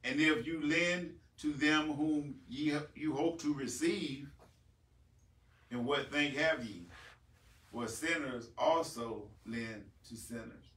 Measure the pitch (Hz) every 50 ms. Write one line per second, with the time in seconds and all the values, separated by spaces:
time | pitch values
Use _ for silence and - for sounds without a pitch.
0 | - 127 135 147 156 156 156 143 127 156 165 156 147 147 160 170 175 175 175 180
1 | 170 - - - - - _ - - 151 147 - 151 151 156 156 - 156 147 139
2 | 156 156 151 147 143 143 131 - - - 240 139 151 151 147 151 151 - - 151
3 | 151 156 131 139 165 165 165 - - 147 147 135 135 117 107 - 151 180 208 190
4 | 165 143 135 139 139 143 - - - - _ _ _ - _ _ _ _ _ _
5 | - _ _ - _ _ _ _ _ _ - - - _ 120 123 120 135 147 147
6 | - - 143 147 147 143 131 139 151 160 - 127 117 107 95 87 87 - - -
7 | - - - _ _ _ - _ _ - - - - - - 117 117 110 - -
8 | 151 165 170 156 147 131 123 117 113 - - - - 156 160 165 156 - - 120
9 | 117 113 107 104 104 104 - - - 107 113 117 113 113 110 104 98 - - -
10 | _ - 117 113 - - 117 113 113 117 - - - - _